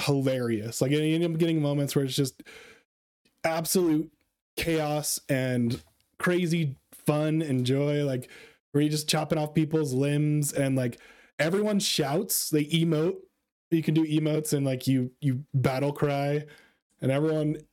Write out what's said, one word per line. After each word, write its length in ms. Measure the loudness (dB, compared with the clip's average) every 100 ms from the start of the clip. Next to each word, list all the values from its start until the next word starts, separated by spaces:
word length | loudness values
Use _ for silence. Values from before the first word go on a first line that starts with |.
hilarious. 800 | 0 0 2 0 -2 -2 -4 -2
Like, 100 | 0
you 80 | 2
end 260 | 2 0
up 140 | 0 2
getting 240 | 2 2
moments 320 | 0 0 0
where 100 | 0
it's 120 | 0 0
just 260 | -2 -4 -20 -20 -20 -20 _ _ _ _ _ _
absolute 680 | -2 -2 0 2 4 2 0 _ _ _ _ -6
chaos 640 | -2 0 0 -2 -2 -6 -2
and 520 | -2 0 0 0 -2 -10 _ _ _
crazy 560 | 0 0 2 0 0 -4 _ -6 0
fun 340 | 0 2 0
and 240 | 0 0
joy, 400 | 0 0 0 0
like, 240 | 0 -4 -8 -18 -20 _ _
where 100 | 0
you're 80 | 0
just 180 | 0 -2
chopping 300 | -2 0 -2
off 160 | 0
people's 400 | 0 2 0 0
limbs 580 | 0 0 2 2 0 -2
and, 220 | -2 0
like, 240 | 0 -2 -6 -18 -20 _ -4
everyone 400 | -2 0 0 0
shouts, 720 | 0 -2 0 -2 -2 -4 0
they 140 | 0
emote. 540 | 2 0 2 2 0 -2 -12 _ _ _ _
You 140 | 0
can 100 | 2
do 100 | 2
emotes 480 | 2 0 0 -2 0
and, 140 | 0 0
like, 220 | -2 0
you, 240 | 0 0 -2
you 240 | -2 -2 -2
battle 380 | 0 0 0 -2
cry, 540 | 0 -2 0 0 -2 -4 -16 _ _ _ _
and 80 | 0
everyone, 460 | 2 2 0 0 -4 -8